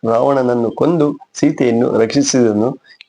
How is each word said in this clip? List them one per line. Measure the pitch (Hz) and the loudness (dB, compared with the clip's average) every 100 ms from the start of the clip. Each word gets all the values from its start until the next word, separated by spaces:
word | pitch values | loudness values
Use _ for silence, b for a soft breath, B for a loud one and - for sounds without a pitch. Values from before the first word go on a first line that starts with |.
| 113 | 0
ರಾವಣನನ್ನು | 113 135 139 127 120 113 | 0 2 0 0 0 -2
ಕೊಂದು | - - 175 147 - - | -2 -2 0 -2 -2 -14
ಸೀತೆಯನ್ನು | - 147 156 127 117 123 107 | -2 -2 0 0 0 0 0
ರಕ್ಷಿಸಿದನು. | 113 139 139 131 117 104 117 135 B B | 0 0 0 2 2 2 -2 -4 B B